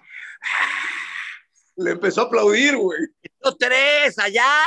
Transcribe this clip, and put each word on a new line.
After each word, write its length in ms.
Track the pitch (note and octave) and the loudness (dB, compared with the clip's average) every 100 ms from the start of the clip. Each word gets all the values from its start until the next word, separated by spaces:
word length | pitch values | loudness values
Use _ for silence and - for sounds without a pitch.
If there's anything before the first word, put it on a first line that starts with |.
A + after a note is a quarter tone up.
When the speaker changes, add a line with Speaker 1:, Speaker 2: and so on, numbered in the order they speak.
| - - - - | -20 -20 -18 -12
Speaker 1:
ah, 480 | - - - - - - - - - - _ _ _ - | -6 -4 -2 -4 -8 -8 -10 -12 -12 -16 _ _ _ -4
Speaker 2:
Le 140 | F3 | -4
empezó 300 | F3 F#3+ G#3 | 0 -2 0
a 20 | A#3 | 0
aplaudir, 500 | A3+ G#3 G#3+ C#4+ C4+ | 2 4 4 2 2
güey. 240 | F#3 D#3 D#3 _ - _ C4+ - | 0 -2 -8 _ -20 _ -4 0
Speaker 1:
"Tres 600 | B3 B3+ C#4+ D4 C#4+ - | 0 2 2 2 0 0
allá, 260 | G3+ A3 C4 D4+ | -2 2 4 4